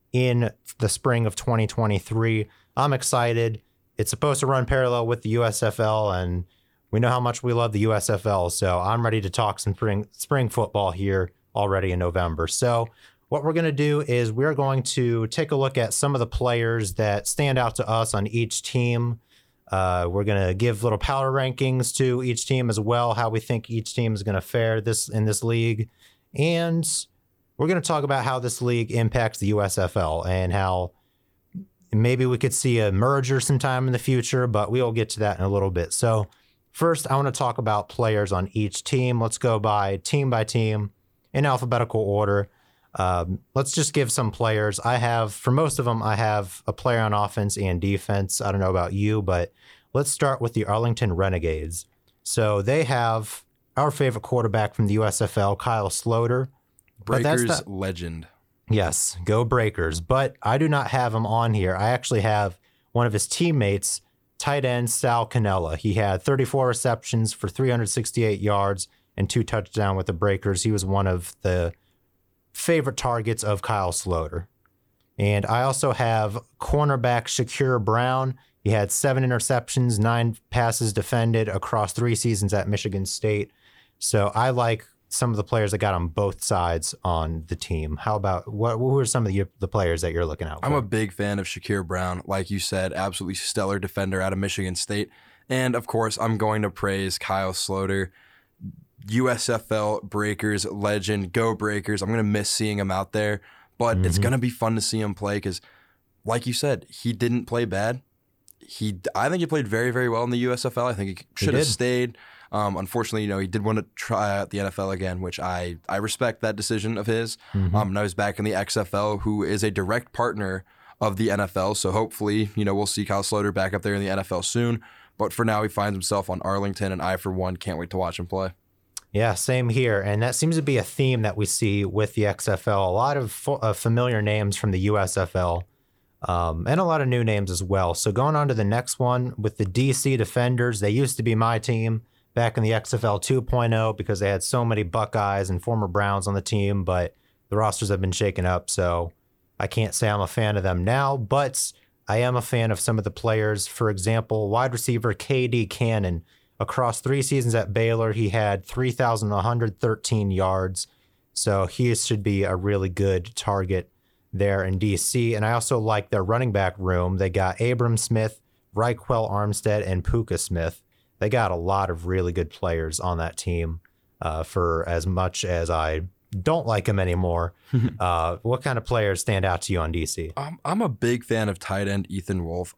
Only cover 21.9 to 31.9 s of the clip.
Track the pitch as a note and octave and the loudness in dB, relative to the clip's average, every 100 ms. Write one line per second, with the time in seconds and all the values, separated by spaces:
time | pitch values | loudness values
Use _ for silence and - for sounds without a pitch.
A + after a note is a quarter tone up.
21.9 | - C3 B2 B2+ A#2 - C3 A#2+ G#2+ G#2+ | 0 2 2 -2 -2 0 0 0 0 0
22.9 | A#2+ A#2+ A2 A#2 A2 - A#2 - A2+ A2 | 2 2 2 0 0 -2 -4 -4 -6 -4
23.9 | - A#2 G#2+ G2 F#2+ - A#2+ A2+ A2+ G#2+ | -2 -2 0 0 -2 0 0 0 0 0
24.9 | G#2+ - A2 G#2+ G#2 A#2 A#2 A2+ A2 A2+ | -2 -2 0 0 0 0 0 0 0 -4
25.9 | _ - _ _ - D#3 E3+ E3+ E3 D#3+ | _ -20 _ _ -2 0 2 0 0 0
26.9 | - - _ _ _ _ - D#3 F3+ - | -4 -6 _ _ _ _ -2 0 0 2
27.9 | D#3 C#3+ C#3 B2 B2+ B2 - B2 A#2+ A2+ | 0 2 0 0 0 -2 -2 0 0 0
28.9 | A2+ A2+ B2 A2 - G2+ G#2 G2+ - F2+ | 2 2 2 0 0 0 2 2 0 0
29.9 | G#2 D#2+ D#2+ F#2 F#2 F#2 G2 F#2+ F#2 F2+ | 2 0 0 0 0 2 2 2 0 -2
30.9 | _ _ _ _ _ _ F3+ G3 _ - | _ _ _ _ _ _ -16 -16 _ -2